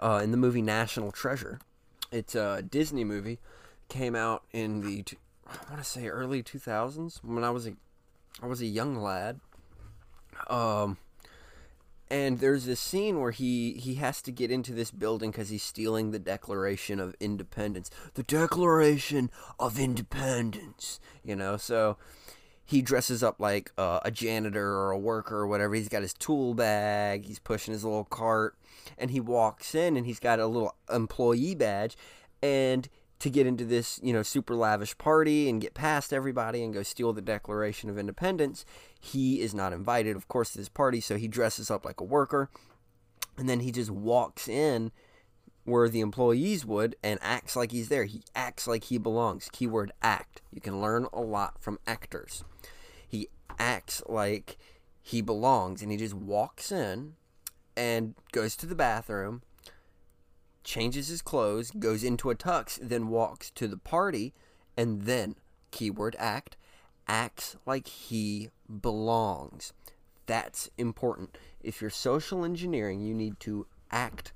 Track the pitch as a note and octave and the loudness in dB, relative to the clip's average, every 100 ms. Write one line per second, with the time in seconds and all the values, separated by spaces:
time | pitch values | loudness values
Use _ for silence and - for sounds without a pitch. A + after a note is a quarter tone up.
0 | A2+ G#2 G#2+ A#2+ B2+ A#2+ G#2+ G#2+ A2+ - | 4 2 4 4 4 4 2 2 0 -2
1 | G#2 - B2+ C3+ - A#2+ - _ _ _ | -6 -4 -2 -2 -6 -12 -16 _ _ _
2 | - A#2 - A#2 G2+ G2 F#2 C#3 D3+ C#3 | -8 -6 -2 0 0 0 0 0 0 0
3 | G#2+ G#2 G#2 A#2 - - - - - C3 | -2 -2 -6 -8 -12 -20 -20 -20 -12 -4
4 | B2+ A#2 A2+ A2 - A2+ A2 G#2 G2+ G2+ | -2 0 0 -2 -4 -4 -2 -2 -4 -6
5 | G2 - _ _ - - - D3 C3+ B2+ | -8 -14 _ _ -18 -16 -12 -10 -8 -8
6 | A#2 G#2 B2+ C3+ A2+ C#3 - G#2+ B2 D3+ | -6 -4 -2 -4 -4 -10 -4 -2 -2 -4
7 | E3 - A#2 A#2 A#2+ B2 A2+ G2 _ _ | -10 -10 -6 -2 0 0 -4 -10 _ _
8 | _ _ _ - B2 B2 A#2 G#2 C#3 B2+ | _ _ _ -12 -6 -4 -2 -2 -2 -2
9 | G2+ F#2+ G#2 C3+ - - - - - - | -2 -2 -4 -6 -14 -20 -20 -20 -20 -20
10 | - - - - - A#2+ A2+ G#2 G2+ F#2 | -20 -20 -16 -12 -4 0 2 2 0 -2
11 | - - - - - - - - - - | -10 -20 -20 -20 -20 -20 -20 -20 -20 -20
12 | - C#3 C#3 B2 C3+ C#3 B2 B2+ - F#3 | -4 0 2 4 4 4 2 -2 -2 0
13 | G#3 E3+ B2 A2 B2+ B2 A#2 - B2+ C3 | 2 2 0 0 0 0 0 -4 -6 -2
14 | C#3 C#3 - B2 A#2 B2+ B2 A#2 A2+ G2+ | -2 -4 -8 -4 0 0 -2 -4 -6 -2
15 | G#2+ A2 A2 A2 G2+ G#2+ - - A2 A2 | -2 0 -2 -4 -6 -6 -6 -4 0 2
16 | A2 G#2+ F2+ G2 - G2 G2 G2 - G2 | 0 -2 -4 -6 -4 -2 0 0 -2 -4
17 | F#2 - G#2 G2+ F2+ - G#2+ F#2 F2+ - | -4 -4 -4 -4 -6 -6 -4 -4 -10 -14
18 | - - A#2+ D#3 D#3+ F3 F3 D#3+ D3+ D3 | -12 -8 0 2 2 4 6 8 8 6
19 | - D3 B2 - - - B2+ A2+ C3+ B2 | 2 0 0 -4 -16 -4 -2 0 0 0
20 | - C#3 C3 B2 A#2 G#2 G2+ - - - | -2 -2 0 0 -2 -4 -12 -12 -12 -12
21 | - - - G2 G2 G#2 - A2+ G#2+ G#2 | -16 -14 -6 -4 -2 -2 0 4 4 2
22 | - - - - - - - C#3 B2+ C3 | -6 -20 -20 -20 -20 -20 2 4 6 4
23 | - A#2+ A#2 - G#2 G2+ - - F#2+ F2 | 4 2 2 2 2 2 0 0 2 2
24 | G#2+ A2 A2+ A2 G#2+ G#2 G2+ G2 G2 G2 | 0 -2 0 0 0 0 0 2 2 0
25 | G#2 A2 - G#2+ G2+ G#2 G#2 A2 G#2+ G#2+ | 0 -2 -2 -2 0 2 2 0 0 -2
26 | G2 - - D3 B2 A#2 A2 G#2 G#2 G#2 | -2 -4 0 2 2 2 2 4 2 2
27 | G#2 G2+ G2+ G#2 - A2 - A2 A2 G#2+ | 2 0 -4 -10 -4 -4 -2 -4 0 0
28 | G2+ - A2+ A2 A2 - - - - - | -2 0 2 4 2 -2 -18 -20 -20 -6
29 | B2 C3 A#2 A#2+ A2 - - D#3 F3 C#3 | -2 -2 2 4 4 2 -2 2 4 4
30 | A#2+ A2+ A#2+ A2+ A2 A#2 G#2+ - - A#2+ | 0 0 2 4 4 2 0 -4 -2 0
31 | A2 - A#2+ A#2+ D#3 F3 A2+ G2+ A2 - | 0 4 4 6 4 2 2 2 -2 -4
32 | - - - - C#3+ C3+ C3 C3 C3 - | -18 -20 -20 -2 2 4 4 2 0 -10
33 | _ - C#3+ C3+ B2+ B2 A#2 A#2+ A#2 - | _ -6 2 6 6 4 2 2 0 -2
34 | B2+ A#2 G#2+ C#3 - A#2+ A2 G#2 G#2 - | 0 2 2 0 0 2 4 4 0 -2
35 | D3+ D#3 D#3 D3+ C#3 A2+ G#2+ - D#3 D3 | 4 6 6 4 4 2 -2 -2 0 0
36 | - C3+ C3+ B2 A2+ A#2+ A2+ G#2 G2+ - | 0 -2 0 -2 -2 -2 -4 -4 -6 0
37 | A#2 G#2+ G2+ G#2 - G#2 G#2+ G2+ G#2+ G2+ | 0 0 -2 -4 -2 -2 -2 -2 -6 -4
38 | G2+ G2 F3+ F3+ C#3 - - - - - | -4 -2 0 2 0 -2 -14 -20 -20 -20
39 | - C3+ C3 C3+ A2 G2+ F#2 F2 G2+ A#2+ | -6 0 2 2 0 -2 -2 -2 0 2
40 | G#2+ G2 - B2+ A2+ - G2 - C3+ A#2+ | 2 -2 -2 -2 -2 -4 -8 0 2 2
41 | - G#2 A2+ A#2 A2+ - G#2+ G#2 - - | -2 -2 -2 2 2 0 -2 -4 -4 -8
42 | F#2+ C#3+ C3+ C#3+ C#3 - - _ _ _ | 0 2 4 2 -2 -6 -20 _ _ _
43 | _ _ - - C3 B2 B2 A#2+ A2 G2 | _ _ -14 -4 0 0 0 -2 -4 -2
44 | G#2+ B2 A2 - - B2 D3+ A#2+ A2+ - | 2 4 4 -2 -4 2 4 4 0 -6
45 | _ _ _ _ - _ - A#2+ A#2 A2+ | _ _ _ _ -20 _ 2 6 6 4
46 | G#2+ A2+ A#2+ A#2+ F3+ G3 A#2 G#2 A2+ - | 0 4 6 6 4 0 0 2 2 0
47 | G#2 G2+ G#2 A#2+ - B2+ A#2 A#2+ A2+ C#3 | -2 -2 0 -2 -2 -2 0 -2 0 2
48 | G2+ G#2+ - A#2+ B2 - - A#2 - B2 | 0 -4 -8 -6 -6 -4 -2 -2 0 -2
49 | A2 A2+ A#2 F#2+ - - A#2+ A2 G2+ - | 2 2 2 0 -8 -4 0 0 -2 0
50 | A2+ G2 - - - - G#2+ G2 G#2+ A2+ | 0 0 -2 -18 -18 -12 -6 -2 2 2
51 | B2+ G#2 A2+ G2+ F#2+ - - G2+ - A2+ | 0 -2 -2 0 -2 -4 -8 -6 -6 -6
52 | - - - - - - - - - - | -6 -10 -10 -12 -14 -16 -20 -20 -20 -20
53 | - G#2+ - - - - A#2+ G#2+ - - | -8 -6 -6 -10 -12 -2 0 0 -4 -10
54 | - A2 G2+ G#2 - - - - - - | -4 0 0 -2 -6 -18 -20 -20 -20 -20
55 | - A#2 G#2 G#2+ B2+ B2 F#2 F#2+ G#2+ G#2 | -4 -2 0 2 4 4 2 -4 -6 -4
56 | A2 G2 F#2+ G#2 C3 - - F#3+ A2 G2 | -4 -6 -2 0 0 -4 -6 -2 -2 -4
57 | D3 D#3+ _ _ - - _ - A#2+ A#2 | -8 -16 _ _ -18 -18 _ -2 0 0
58 | A2+ - - - A2+ - E3 E3 C3 A2 | -2 -6 -6 -2 -2 -4 -6 0 2 0
59 | - G2+ G2 A#2+ - - - - _ _ | -2 -4 -4 -8 -14 -20 -20 -20 _ _
60 | - _ _ - _ _ - - A#2 C3+ | -20 _ _ -20 _ _ -10 -2 -2 -2
61 | C#3 E3+ - D3 G#2 G#2+ A#2+ - A2 A2 | -6 -8 -2 2 2 0 -4 -2 0 0
62 | B2 A#2+ C3 A#2 F3+ E3+ - - B2 A#2+ | 0 0 0 -2 0 -2 -2 -8 -4 -2
63 | A2 A2+ A2 - - - A2+ F#2+ - E3 | 0 2 2 -2 -14 -6 -4 -4 -2 2
64 | G3 C3 B2+ - _ _ _ - A#2 G#2 | 2 0 -6 -10 _ _ _ -2 0 0
65 | G#2 B2+ G2 - _ _ _ - A2 G#2 | 0 0 -2 -6 _ _ _ -6 -4 -2
66 | G#2+ - A2+ A#2 - - - - - _ | -4 -2 -2 -4 -6 -16 -20 -20 -20 _
67 | - A2 A#2+ - - - - C3+ - - | -2 0 0 -6 -12 -10 -4 -4 -4 -14
68 | - A2+ G#2+ G#2 A2 - - G#2+ A#2 G#2+ | -6 -2 -2 -4 -8 -14 -16 -6 -2 0
69 | A2 A2+ G#2+ E2 D2 - - - - - | 2 4 2 0 -6 -14 -16 -16 -20 -20
70 | - _ - A2+ - - - - A#2 - | -20 _ -4 -2 -2 -8 -10 -4 -4 -2
71 | B2 - F#2+ - - - - - G#2+ - | -2 -2 -8 -16 -20 -14 -12 -8 -8 -4
72 | - D3+ - F#3 E3+ E3+ F3+ D3 G#2 F#2+ | 0 0 0 -4 -2 -2 -2 -2 -2 -2
73 | G#2+ A2 G#2+ G#2 - G#2 - - - A#2 | -4 -2 -4 -6 -6 -6 -6 -14 -6 -4
74 | A#2+ - - | -4 -6 -14